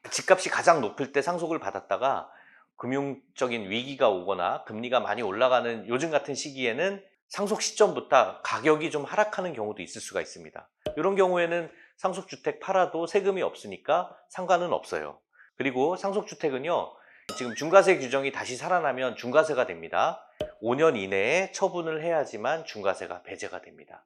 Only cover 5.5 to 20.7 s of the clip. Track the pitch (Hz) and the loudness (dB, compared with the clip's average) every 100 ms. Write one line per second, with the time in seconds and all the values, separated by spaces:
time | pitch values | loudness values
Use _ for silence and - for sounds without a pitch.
5.5 | 123 117 117 98 123 160 147 - 131 151 | 4 2 -6 -4 -2 0 -2 -2 -8 -8
6.5 | 135 123 120 185 196 - _ _ - 202 | -2 -2 0 -2 -4 -14 _ _ -6 -4
7.5 | 214 - - 202 135 - 139 98 - - | -2 -4 4 4 4 4 4 4 -2 -6
8.5 | 110 135 151 156 147 139 196 214 - 185 | 0 4 4 2 -4 -2 0 0 0 -6
9.5 | 127 107 101 87 113 - 95 80 85 80 | -4 -6 -6 -12 -12 -6 -6 -6 -12 -16
10.5 | - - _ - 147 180 196 185 175 170 | -18 -20 _ -8 -2 0 4 4 4 2
11.5 | 170 160 - - _ 185 185 - - 156 | -2 -4 -14 -20 _ -4 -4 -10 -6 -6
12.5 | - - 190 175 165 165 208 190 190 117 | -4 0 2 2 0 0 2 2 0 -2
13.5 | - 107 92 - 160 180 - _ - 180 | -4 -12 -10 0 0 0 -12 _ -8 2
14.5 | 175 175 101 - 82 76 - _ _ - | 2 4 -2 -2 -6 -6 -12 _ _ -20
15.5 | - 139 127 147 180 196 202 - - 156 | -4 -2 2 0 0 -2 -4 -6 -4 -2
16.5 | 131 147 151 90 - - - - - 123 | -2 0 -2 -2 -12 -20 -18 -14 -8 -6
17.5 | 110 151 190 180 160 131 135 135 - 123 | -4 6 8 8 4 2 -2 -2 -6 -8
18.5 | 123 156 180 147 127 127 110 120 147 156 | -6 0 0 0 0 -2 -4 2 4 4
19.5 | 127 117 85 82 87 143 180 - _ - | 0 0 -4 -4 0 0 -2 -16 _ -10
20.5 | - 110 | -6 -2